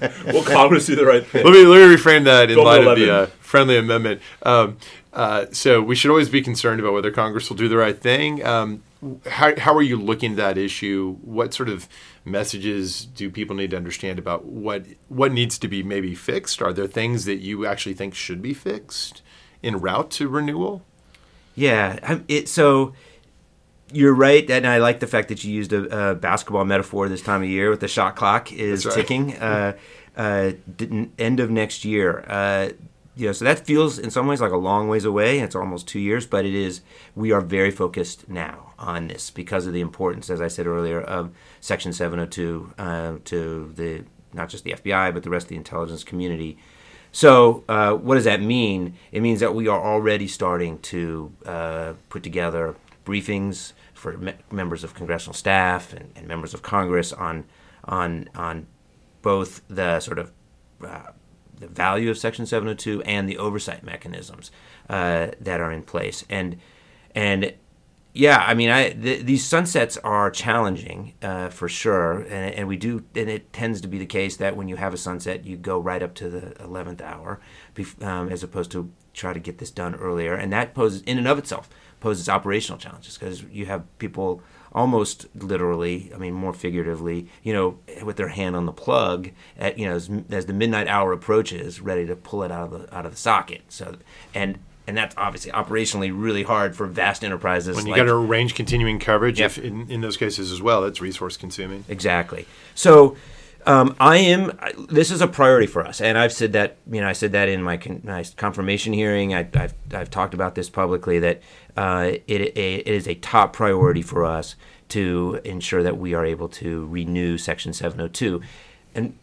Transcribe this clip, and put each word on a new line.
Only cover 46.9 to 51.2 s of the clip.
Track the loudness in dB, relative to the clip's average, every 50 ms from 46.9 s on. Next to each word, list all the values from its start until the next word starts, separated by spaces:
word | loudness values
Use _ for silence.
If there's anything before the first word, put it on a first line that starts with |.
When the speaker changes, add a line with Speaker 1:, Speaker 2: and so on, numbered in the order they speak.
| -20 -20 -20 _
Speaker 3:
So, | -4 6 8 10 10 12 10 8 6 2 -4 -2
uh, | 0 2 2 2 2
what | 0 0 2 2
does | 2 4
that | 2 2 2
mean? | 0 -2 0 0 0 0 -2 -2 -6 -8 -10 -16 -20 _
It | -6 -2
means | 0 0 2 2
that | 0 0 0
we | 0 0
are | 0 0 0
already | 0 0 0 2 2 2 0 0 -2 -6
starting | -6 -4 -2 -2 -2 -2 -4 -6 -6 -10
to, | -14 -10 -8 -6 -6 -6 -6 -8